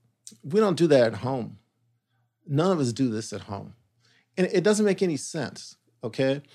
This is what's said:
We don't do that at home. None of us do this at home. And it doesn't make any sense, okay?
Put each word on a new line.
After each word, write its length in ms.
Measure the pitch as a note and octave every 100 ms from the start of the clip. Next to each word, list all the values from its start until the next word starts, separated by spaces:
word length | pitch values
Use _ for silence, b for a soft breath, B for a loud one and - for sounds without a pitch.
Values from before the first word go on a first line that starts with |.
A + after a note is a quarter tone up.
| _ _ - -
We 160 | C#3+ F#3+
don't 160 | G#3+ D3
do 100 | E3
that 260 | C#3+ A2+
at 60 | G2+
home. 380 | B2 C3+ G#2 - _ _ _ _ _ _ _ _ -
None 220 | C#3 F3+
of 80 | F3
us 140 | B2+
do 180 | A2+ C3
this 220 | A2 G#2+
at 80 | G2+
home. 340 | - G2+ G2+ - _ _ _ _ _ -
And 100 | F#3
it 100 | F#3
doesn't 240 | G3+ G#3 G#3
make 160 | F#3+
any 140 | F#3 C#3
sense, 600 | - E3 B2 - - - _ _
okay? 380 | A#2+ A2 C3+ C#3 -